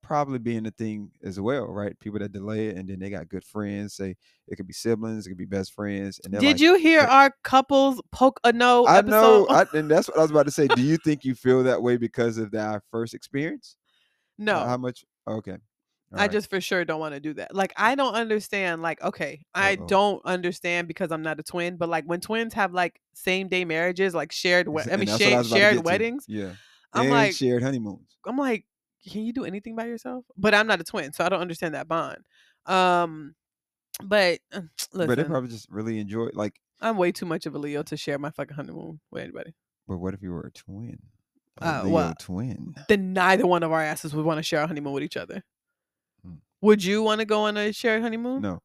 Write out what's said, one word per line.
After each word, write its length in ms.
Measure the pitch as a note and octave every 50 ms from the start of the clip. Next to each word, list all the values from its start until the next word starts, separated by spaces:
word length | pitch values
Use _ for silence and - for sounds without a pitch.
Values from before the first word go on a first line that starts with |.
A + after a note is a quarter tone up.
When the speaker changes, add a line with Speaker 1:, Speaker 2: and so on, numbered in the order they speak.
| _
Speaker 1:
probably 340 | - D#3+ D3 D3 C#3 C3+ B2+
being 300 | A2+ A#2 A#2 A2+ A2 A2+
a 40 |
thing 380 | G#2+ _ A2+ A2 G#2+ G#2 G#2 - _ _ -
as 160 | F#2+ F#2 G2
well, 260 | G2 A2 C#3 C#3+ A2+
right? 320 | - F2 G2+ G#2 G2+ - _
People 200 | _ G#2+ G2+ G#2
that 140 | G2+ G2+ F#2+
delay 340 | G2+ F#2+ G#2 A2 A2 A2 G#2+
it, 100 | G2 F2+
and 100 | F#2+ F#2
then 120 | G2 F#2
they 100 | F#2 G2
got 200 | G2+ F#2 E2 E2
good 140 | - F#2 -
friends. 520 | - _ G#2+ G#2 G2+ G2+ G2+ G#2 G#2 -
Say 200 | - G2 F#2+ F2+ _ _ _ _ _ _ -
it 80 | G#2+
could 120 | - G2 F#2
be 60 | -
siblings, 520 | - - A2+ A#2 G#2+ A2 A2 A2 G#2+ G2+
it 40 | F2
could 60 | F#2+ F2
be 80 | F#2
best 280 | F#2+ G2 G2 F#2+ - -
friends, 480 | - G#2 G#2 G2+ G2 G2 G2 F#2+ - -
and 100 | F#2 F#2+
they're 60 | G#3
Speaker 2:
Did 60 | A#3+ C#4+ D4+ C4
Speaker 1:
like, 20 |
Speaker 2:
you 160 | D4 E4 F4+
hear 260 | F#4+ D#4+ D#4 E4 D#4
Speaker 1:
"Hey." 60 | C#4+ A#3
Speaker 2:
our 240 | B3+ C4+ C#4 C#4 C4+ _ _
couples 560 | - - C4 C4 _ C#4 C4+ C4+ C4+ C4 - - _
poke 280 | - - B3 C4+ C4 - -
a 100 | A#3+ A#3
no 320 | A#3 A#3+ B3 B3 B3 A#3+
Speaker 1:
I 160 | - D#3+ F#3+
know, 440 | G3+ G#3 G#3+ G#3+ A3 A3+ A3 G#3 G3
Speaker 2:
episode? 220 | - - D3+ F#3+ -
<laughs> 60 | -
Speaker 1:
I, 40 | D3+
and 100 | D#3 D3+
that's 180 | D3+ E3+ - -
what 120 | - D3+
I 20 |
was 80 | D#3+ D#3+
about 160 | D3+ D3+ C#3+
to 60 | C#3+
say. 160 | C#3 - D3+ C3+
Do 160 | D3+ B2 B2
you 140 | C#3+ D#3+ D#3
think 280 | - D#3 D3+ C#3 -
you 80 | C3 B2+
feel 300 | - - B2+ B2+ C3 B2+
that 180 | B2+ B2 F2
way 160 | A2 B2 B2 B2
because 400 | A#2 A2+ - - A#2 A#2+ A2+ A2+
of 140 | A2+ G#2
the, 100 | G2+ A2
our 220 | G#2+ G#2+ G#2+ G#2 _ _
first 240 | - A2+ A#2 A2+ -
experience? 600 | - - - - C#3 D3 E3 D4+ C4+ _ - - _ _ _ _ _ _ _ _ _ _ _ _ -
Speaker 2:
No. 200 | G#3 G#3 G3+ E3
Speaker 1:
Uh, 100 | - A#2+
how 100 | B2 B2
much? 260 | B2+ B2 B2 - _ _ _ _ _ -
Okay. 300 | G#2+ A2 G#2 - F#2 - _ _ _ _ _ _ _ _ _ _ -
All 40 | F#3
Speaker 2:
I 40 | G3+
Speaker 1:
right. 60 | G#3
Speaker 2:
just 160 | F#3+ G#3 G#3 -
for 140 | - F#3+
sure 240 | F3+ - G3+ F#3 F3
don't 140 | D#3+ D#3+ D#3
wanna 200 | D#3+ D#3 D3 C#3
do 140 | C#3+ D3+ D3+
that. 220 | - F2+ - -
Like, 180 | G3 F#3+ F#3 -
I 200 | - G3+ A3+ C4
don't 180 | C#4 C#4 B3+ G3+
understand. 680 | A3+ A#3 A3+ A3 G#3+ G#3 - - G3+ F#3+ F3+ E3+ E3 E3
Like, 180 | E3 D#3 -
okay, 440 | - F3+ G#3 - F3+ C#3+ C3 C#3+ _ _ _
I 180 | F3 G3 G3 G3
Speaker 1:
Uh-oh. 140 | F#3+ - -
Speaker 2:
don't 340 | G3 G3 G3+ G#3 G3 - _
understand 640 | - F#3 F3+ F3+ F3 F3+ - - F3+ F3 F3 E3+ E3+
because 240 | - - F#3+ E3
I'm 120 | E3 D#3+ D#3
not 160 | D#3+ D#3 D3
a 40 | D3+
twin, 320 | - - F3+ E3+ F3 F3+
but, 140 | E3+ E3+ E3
like, 160 | E3 D#3+ D3+
when 140 | D#3+ E3+ F3
twins 320 | F#3+ - G#3+ A3+ A#3 A3+ -
have, 180 | A3 G3+ F#3
like, 300 | F3 F3+ F3+ E3+ _ _ _ _ _
same 320 | - - - F#3 F#3 F#3+ F#3
day 180 | F3+ F3+ F3+
marriages, 480 | E3+ D#3 D#3+ E3+ F3+ F#3 F3+ F#3+ G3 E3+
like, 180 | E3 C#3+ D#3+
shared 360 | - - - F#3 F3+ F3+ F3+ D#3
wed-, 180 | D3+ D#3 C#3+
Speaker 1:
Exa-, 80 | B2 -
Speaker 2:
I 40 | G3
mean, 120 | G3+ G3+
Speaker 1:
and 0 |
that's 100 | G#3 A3+
what 60 | - -
I 20 |
Speaker 2:
shared, 60 | - -
Speaker 1:
was 80 | - -
about 80 | E3+
to 40 | G3
Speaker 2:
shared 140 | G3+ G#3 A3
Speaker 1:
get 80 | -
to. 40 | E3
Speaker 2:
weddings, 400 | E3 F3 G3+ A3 A#3 A#3+ C#4+ - -
Speaker 1:
Yeah. 240 | A2 G#2+ G2+ F#2 F2+ G2+ _ _ _ _ _ _ _
Speaker 2:
I'm 80 | G2+ A#2
Speaker 1:
And 60 | C3+
Speaker 2:
like, 220 | C3+ A#3 A3 G3+ F3
Speaker 1:
shared 300 | - C#3 B2 B2 B2 A#2+
honeymoons. 520 | C3+ C#3 B2+ A2 G#2 F#2+ - _ _ _ _ _ -
Speaker 2:
I'm 100 | A#3 C4
like, 280 | C#4+ C4 A#3 G3 - _ _ _ _ _ _ _ _ F#3+
"Can 140 | - G#3 A3
you 100 | A3+ A#3
do 100 | C4+ A#3+
anything 300 | - F#3 G#3 G3+ A#3 A3+
by 100 | A3 A3+
yourself?" 380 | A#3 A#3+ A3 - B3+ B3+ B3+ B3 _ _ -
But 160 | G3 G#3+ G#3
I'm 140 | G#3 G#3+ A3
not 120 | G#3 F3
a 40 | E3
twin, 300 | - - G#3 D#3 C3+ D3
so 120 | - F3
I 40 | F3
don't 120 | F#3+ F3
understand 320 | E3+ F3+ E3 - - E3+ D3+
that 140 | C3+ - D#3+
bond. 320 | E3 E3 D3+ C3+ - - _ _ _ _ _ _ _ _ _ -
Um, 680 | F#3 F#3 F#3 F3+ F3 F3 F3 E3+ D#3+ D#3 D3+ C#3+ D#3+ _ _ _ _ _ _ _ _ _ _ _ _ - G3+
but, 340 | G3 G3+ G#3+ G3 F3+ E3+ - _ _ -
uh, 80 | F3 F3 D#3 _ - - - _
Speaker 1:
But 60 | F#3+
they 60 | F3 D3
Speaker 2:
listen. 180 | B2 A#2+ D#3+
Speaker 1:
probably 240 | D3+ E3 C3+ B2+ B2
just 180 | A#2 A2 G#2 _
really 260 | - G2+ G#2+ A2+ A2+ A2
enjoy, 300 | G#2+ G2 G2+ A2+ A#2 A2+ -
like 260 | - G#2+ G#2+ - _ _ _ _ _
Speaker 2:
I'm 180 | - A3 A3+ G3+
way 140 | F3+ F3+
too 140 | F3+ - -
much 220 | F3 D#3+ D#3+ - D#3+
of 80 | C#3+
a 20 | D3
Leo 240 | C#3+ D3 D3 D3
to 160 | D#3 - - D3+
share 220 | - - C#3+ C#3
my 100 | C#3+ C#3+
fucking 260 | D#3 - D3 C#3+ C#3+
honeymoon 440 | D3 C#3 C#3 - - - E3 D#3+ D#3 _ _
with 140 | - - -
anybody. 320 | - - - - - E3 _ _ _ _ _ _ -
Speaker 1:
But 100 | F#2+ F2
what 160 | F2 F#2 F#2+
if 80 | G2
you 80 | G2+ F#2
were 120 | F2 E2 -
a 60 | -
twin? 480 | _ - - - G2 G2+ A#2 A#2 - - _ _ _ _ _ _ _ _ _ _ _ -
A 60 | - E3+ D#3 C3+
Speaker 2:
Uh, 40 | G2+
Speaker 1:
Leo 60 | G2 -
Speaker 2:
well, 180 | D#3+ D3+ - E2 -
Speaker 1:
twin. 560 | - - F2+ F2+ A#2 B2+ - - - - D#3 - - _
Speaker 2:
then 260 | G#3+ G3+ F#3+ F#3 F#3
neither 340 | F#3+ F3+ F3+ F#3+ F#3+ B3+ F3
one 160 | F3+ E3+ E3+
of 80 | D#3+
our 100 | D#3+ D#3+
asses 320 | D#3 D3+ D#3 D3 - D#3+ C#3+
would 120 | D3+ D#3
wanna 180 | D#3+ D#3+ D3+ D#3
share 180 | - - D3+
a 60 | D3 D#3+
honeymoon 260 | F3 D3 D3 C#3+ C#3
with 80 | C#3 D3
each 140 | D#3 - C3+
other. 260 | F#2 F2 - G3 - _ _ _ _ _ _ _ _ _ _ _ _ _ _ _ _
Speaker 1:
Hmm. 120 | F#2 E2+ D2+ _ _ _ _
Speaker 2:
Would 220 | - G#3+ G#3+ G#3+ F3+
you 180 | F#3 G3+ G#3+
wanna 240 | A3 A3 G#3+ G#3+ A3
go 160 | G#3 G#3+ G#3+ G#3+
on 120 | G#3+ G#3 G#3
a 140 | G#3 G#3+ G#3
shared 300 | - - A#3+ A3 A3 A3+
honeymoon? 400 | A#3+ A3 A3+ A#3 B3 B3+ C4+ G#3
Speaker 1:
No. 180 | - F3+ E3+ _